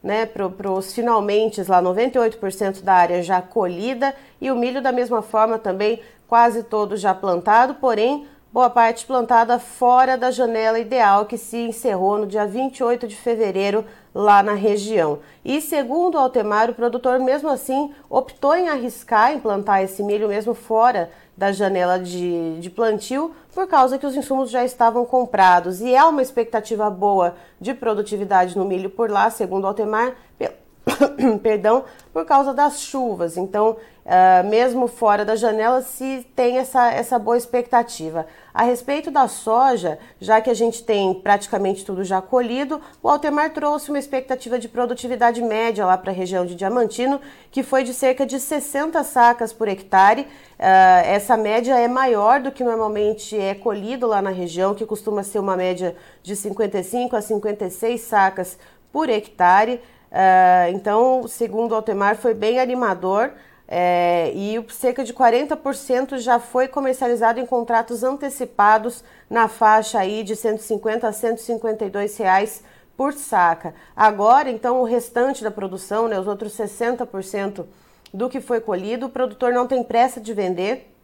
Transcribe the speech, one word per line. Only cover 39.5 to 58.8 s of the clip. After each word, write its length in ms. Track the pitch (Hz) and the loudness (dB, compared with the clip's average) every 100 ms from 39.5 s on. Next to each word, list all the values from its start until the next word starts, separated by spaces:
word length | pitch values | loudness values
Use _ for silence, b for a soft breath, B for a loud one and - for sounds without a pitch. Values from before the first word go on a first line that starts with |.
| 226 269 233 170 151 B B | 2 2 2 -4 -8 B B
já 220 | 190 220 | 2 2
que 80 | 226 | 2
a 60 | |
gente 280 | 220 233 226 | 0 0 -2
tem 280 | - 208 190 | -2 0 0
praticamente 720 | 190 - 202 202 190 196 196 | 0 2 0 0 -2 -2 -4
tudo 180 | - 185 | -6 -8
já 200 | 190 190 | -4 -4
colhido, 580 | 190 254 240 247 269 302 B B | 0 -2 0 -4 -4 -8 B B
o 60 | - | 0
Altemar 420 | 285 294 294 311 | 0 0 -2 -2
trouxe 380 | 311 294 294 294 | -2 -2 -4 -4
uma 80 | 285 | -6
expectativa 600 | 285 262 262 254 233 247 | -4 -8 -6 -8 -4 -6
de 100 | 220 | -4
produtividade 760 | - 247 254 247 240 240 240 | -4 -4 -4 -6 2 2 2
média 420 | 233 214 226 208 | -2 0 -2 0
lá 140 | 185 185 | 2 2
pra 140 | 196 | 0
região 340 | 185 180 185 180 | -6 -4 -2 -4
de 80 | |
Diamantino, 680 | 175 196 165 220 - 254 277 B B B | -4 -2 0 -2 -2 -2 -2 B B B
que 120 | 269 | -6
foi 200 | - 262 | 0 -2
de 100 | 254 | -2
cerca 320 | 247 262 262 | 0 0 0
de 160 | 277 262 | -2 -4
sessenta 600 | 269 294 294 277 320 320 | -6 -6 -4 -4 -2 -2
sacas 500 | 277 254 240 240 226 | -2 4 4 4 -4
por 160 | - 220 | -4 -4
hectare. 580 | 196 - 190 196 233 277 B B B | -4 0 6 6 4 -2 B B B
Ah, 460 | 190 190 185 180 | 4 8 8 8
essa 320 | 170 202 202 226 | 6 0 2 0
média 400 | 214 226 240 254 | 2 0 2 2
é 120 | 233 | 2
maior 520 | 254 262 214 208 277 | 2 2 2 4 2
do 120 | 269 | 0
que 100 | 262 | -2
normalmente 720 | 240 226 220 208 208 214 - 214 | -2 0 -2 0 -2 -2 -6 -4
é 200 | 196 202 | -4 -4
colhido 500 | 233 202 202 262 233 | -4 -4 -6 -4 0
lá 160 | 208 | 0
na 80 | 190 | -2
região, 420 | 185 170 170 190 | -4 -6 -2 -2
que 140 | 202 214 | -2 -6
costuma 380 | 208 220 208 | -6 -4 -4
ser 160 | 196 214 | -4 -4
uma 160 | 196 185 | -2 -2
média 400 | 185 175 180 180 B B | -2 -2 -6 -8 B B
de 140 | 175 202 | -12 -10
cinquenta 420 | 208 196 208 196 | -8 -4 -2 -2
e 60 | |
cinco 320 | 180 247 247 214 | -4 -4 -4 -4
a 40 | |
cinquenta 460 | 208 208 208 202 185 | -4 -4 -4 -6 -8
e 40 | |
seis 320 | 185 226 240 | -4 -4 -4
sacas 540 | - 208 190 190 185 - b b | -2 2 2 0 -10 -12 b b